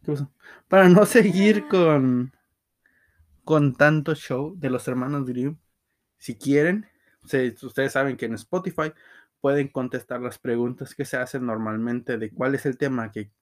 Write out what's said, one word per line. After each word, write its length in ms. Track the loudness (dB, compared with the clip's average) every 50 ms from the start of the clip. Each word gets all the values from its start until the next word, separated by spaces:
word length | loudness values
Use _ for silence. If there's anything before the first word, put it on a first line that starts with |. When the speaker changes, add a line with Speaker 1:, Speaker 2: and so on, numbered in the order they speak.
| -6
Speaker 1:
¿qué 80 | -6 -6
pasó? 180 | -6 -6 -10 _ _ _ -20 -20 -20 _
Para 220 | _ 6 8 8 10
no 160 | 10 8 8
seguir 580 | 8 6 4 4 4 2 4 4 4 4 2 0
Speaker 2:
Ah. 40 | 0
Speaker 1:
con, 640 | 2 2 4 4 4 4 2 2 0 0 -2 -6 _ _ _ _ _ _ _ _ _ _ _ _ _ _ _ _ _ _ _ _ _ _ _
con 320 | 0 2 2 2 0 2
tanto 400 | 4 2 4 4 2 -2 -4 -6
show 400 | -6 -6 -6 -6 -6 -6 -8 -10
de 120 | -6 -4 -4
los 160 | -4 -4 -4
hermanos 380 | -4 -4 -4 -4 -4 -4 -6 -6
Grimm, 300 | -6 -6 -4 -6 -6 -6 _ _ _ _ _ _ _ _ _ _ _ _
si 180 | _ -14 -14 -14
quieren, 520 | _ -2 2 2 2 2 2 0 -2 -6 _ _ _ _ _ _ _ _
se-, 280 | -4 -2 -2 -2 -2 -4 _
ustedes 300 | -18 -8 -4 -4 -4 -2
saben 260 | 0 -2 -2 -2 -4
que 80 | -6 -8
en 80 | -8 -8
Spotify 600 | -10 -8 _ -6 -6 -6 -6 -6 -6 -6 -6 -8 _ _ -20 -20 -20 _ _ _ _
pueden 260 | -2 0 0 0 -2
contestar 540 | -4 _ -8 -6 -6 -8 -10 -10 _ -10 -8
las 180 | -8 -10 -12 -10
preguntas 560 | _ -4 -2 -2 -2 -4 -6 -10 -14 -16 -10
que 100 | -12 -10
se 120 | -8 -6
hacen 280 | -8 -8 -6 -8 -8 -6
normalmente 720 | -6 -6 -6 -6 -6 -6 -6 -4 -4 -6 -6 -6 -6 -6
de 140 | -6 -8 -10
cuál 240 | -8 -4 -4 -2 -2
es 100 | -2 -4
el 120 | -6 -4
tema 340 | _ -4 -4 -4 -6 -8 -8
que 180 | -10 -12 -12 -12 _ _